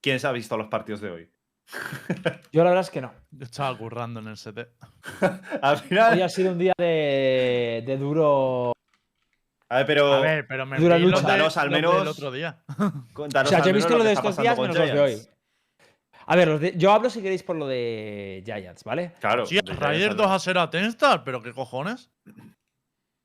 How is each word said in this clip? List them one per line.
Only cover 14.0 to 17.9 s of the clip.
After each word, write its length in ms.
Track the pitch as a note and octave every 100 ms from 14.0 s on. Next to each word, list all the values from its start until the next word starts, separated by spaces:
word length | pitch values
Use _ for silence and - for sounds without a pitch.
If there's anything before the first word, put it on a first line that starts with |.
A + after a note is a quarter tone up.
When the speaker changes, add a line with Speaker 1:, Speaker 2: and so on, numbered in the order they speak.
Speaker 1:
que 60 | A3
Speaker 2:
de 40 |
Speaker 1:
está 140 | G3+ G#3
Speaker 2:
estos 80 | F3
Speaker 1:
pasando 60 |
Speaker 2:
días 140 | C3+ -
Speaker 1:
con 60 |
Speaker 2:
menos 120 | B2+ E3+
los 100 | D#3
de 40 |
Speaker 1:
Giants. 360 | C#3+ C#3+ A2 -
Speaker 2:
hoy. 60 | _ _ _ _ _ _ _ _ _ -
A 100 | E3+
ver, 120 | E3
los 120 | D#3
de... 120 | E3+ F3
yo 140 | F#3+
hablo 180 | G#3+ A#3+
si 120 | A3+
queréis 220 | F#3+ F#3
por 100 | -
lo 140 | E3 C#3
de 720 | B2+ A#2+